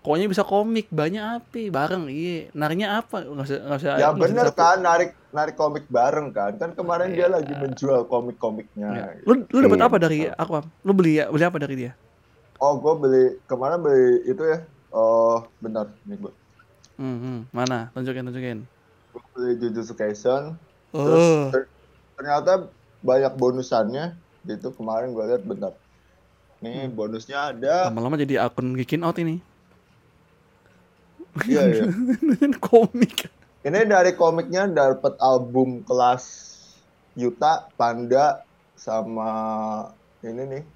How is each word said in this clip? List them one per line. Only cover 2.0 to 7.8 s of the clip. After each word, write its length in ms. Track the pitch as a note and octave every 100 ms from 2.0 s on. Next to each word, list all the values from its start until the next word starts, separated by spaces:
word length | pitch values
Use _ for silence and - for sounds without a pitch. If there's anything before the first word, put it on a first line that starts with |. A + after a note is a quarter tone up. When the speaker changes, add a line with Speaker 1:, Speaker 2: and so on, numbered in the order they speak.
| D3
Speaker 1:
iya. 400 | C#3+ F3 E3+ -
Narinya 460 | C#3+ D3+ E3+ G#3 G#3
apa? 240 | - G#3+
Nggak 240 | C3+ C#3+ C#3
usah, 140 | C#3
nggak 160 | C#3 C#3
usah, 120 | D3
Speaker 2:
Ya, 60 | C#3
Speaker 1:
nggak 100 | C#3+
usah 120 | D3+
Speaker 2:
bener 220 | F3+ A3+ G#3+
Speaker 1:
disatu. 100 | -
Speaker 2:
kan, 200 | E3+ F#3+
narik, 320 | F3+ E3+ F3+ - _
narik 260 | D3 D#3 D#3+
komik 300 | D3+ D3 D3+
bareng 420 | A#2+ C3 D3+ C#3+
kan. 200 | G#2 G2+ G#2
Kan 180 | E3+
kemarin 400 | E3+ F3 E3+ F#3
dia 140 | F3 F3
Speaker 1:
Iya. 80 | F3+
Speaker 2:
lagi 180 | C#3+
menjual 540 | C#3+ C#3 B2+